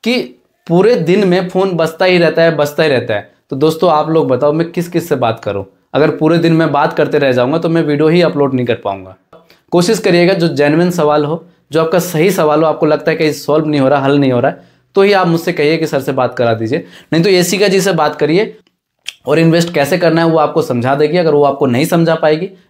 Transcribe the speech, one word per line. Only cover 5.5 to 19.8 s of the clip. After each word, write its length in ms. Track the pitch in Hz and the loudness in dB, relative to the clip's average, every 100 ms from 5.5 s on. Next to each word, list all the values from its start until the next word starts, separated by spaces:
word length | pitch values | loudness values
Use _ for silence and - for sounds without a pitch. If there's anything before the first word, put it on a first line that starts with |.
| 101 95 _ _ | -8 -10 _ _
अगर 160 | 131 156 | -2 0
पूरे 280 | - 156 170 | 0 0 2
दिन 140 | 170 | 2
मैं 200 | 160 160 | 2 0
बात 200 | 143 156 | 0 -2
करते 260 | 156 143 147 | 0 -2 0
रह 140 | 139 | 0
जाऊँगा 260 | 127 123 160 | 0 0 0
तो 100 | 170 | 0
मैं 140 | 165 | -2
वीडियो 260 | 151 147 156 | 0 0 2
ही 140 | 175 | 2
अपलोड 320 | 165 143 143 | 2 0 0
नहीं 120 | 131 120 | 0 -2
कर 80 | |
पाऊँगा। 420 | 113 - 98 95 92 _ - _ _ _ | -4 -4 -8 -12 -20 _ -20 _ _ _
कोशिश 280 | 175 175 226 | 0 2 0
करिएगा 360 | 202 175 175 | 2 2 2
जो 140 | 190 170 | 2 0
जेन्युइन 420 | 139 147 156 180 | 0 0 2 0
सवाल 340 | 180 151 151 | 0 0 0
हो, 220 | 147 165 - _ _ | -2 -6 -10 _ _
जो 80 | 151 | -2
आपका 180 | 160 180 | 0 0
सही 320 | 175 160 175 | -2 0 0
सवाल 300 | 180 156 151 | 2 0 2
हो, 60 | 160 | 0
आपको 200 | 147 151 | 0 0
लगता 240 | 151 165 | 0 -2
है 60 | 156 | -2
कि 160 | 156 | -2
सॉल्व 340 | 143 - 151 156 | -2 -2 -2 0
नहीं 140 | 147 | 0
हो 80 | 135 | 2
रहा, 120 | 143 | 2
हल 180 | 135 143 | 2 2
नहीं 140 | 139 | 2
हो 80 | 123 | 0
रहा 100 | 131 | 0
है, 100 | 170 - _ _ | -4 -18 _ _
तो 80 | - | 0
ही 100 | 196 | 2
आप 140 | 196 180 | 2 2
मुझसे 260 | 165 175 | 0 -2
कहिए 240 | 170 147 165 | -2 0 0
कि 100 | 156 | -2
"सर 140 | 143 | -4
से 120 | 131 | -4
बात 220 | 135 127 | -2 -2
करा 200 | - 120 | 0 -2
दीजिए", 300 | 110 110 151 - - _ | 0 -2 -4 -6 -20 _
नहीं 100 | 156 | 0
तो 80 | 190 | 2
यशिका 380 | 180 175 196 202 | 2 0 0 0
जी 120 | 190 | 2
से 120 | 190 | 0
बात 240 | 170 151 - | 0 -2 -2
करिए 400 | 147 170 214 - _ _ _ _ - - - | 0 0 -2 -8 _ _ _ _ -18 -14 -2
और 120 | 151 | 2
इन्वेस्ट 360 | 165 165 170 | 4 2 0
कैसे 240 | 156 | -2